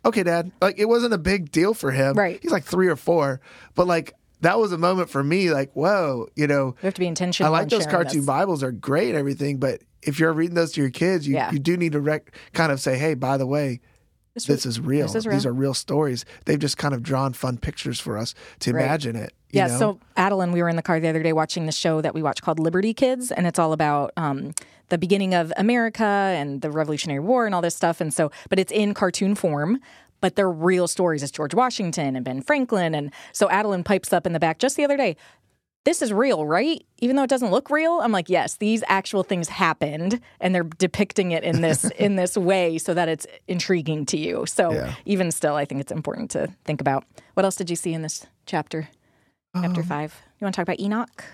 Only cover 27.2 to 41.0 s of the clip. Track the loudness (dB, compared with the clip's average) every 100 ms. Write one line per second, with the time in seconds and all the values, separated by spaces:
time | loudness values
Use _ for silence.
27.2 | 2 2 2 0 0 0 0 0 -2 0
28.2 | -2 -2 -2 0 2 0 0 0 -2 0
29.2 | 0 0 0 0 0 -2 -4 -20 _ _
30.2 | -2 2 0 2 2 4 0 0 0 0
31.2 | -6 -6 -2 0 0 0 -4 -2 -4 -4
32.2 | -6 -6 -2 0 2 0 0 -2 -6 -12
33.2 | -14 -2 2 2 0 -2 0 0 2 0
34.2 | 0 0 0 0 -2 0 0 2 0 -2
35.2 | -14 _ _ _ _ _ 0 2 0 2
36.2 | 2 2 2 2 2 -2 _ _ 0 2
37.2 | 2 0 2 0 2 0 2 2 0 0
38.2 | 2 0 0 -2 0 0 0 0 0 -4
39.2 | -2 -4 -4 0 0 2 -4 -2 -2 -2
40.2 | -6 _ 0 0 -2 -2 -2 0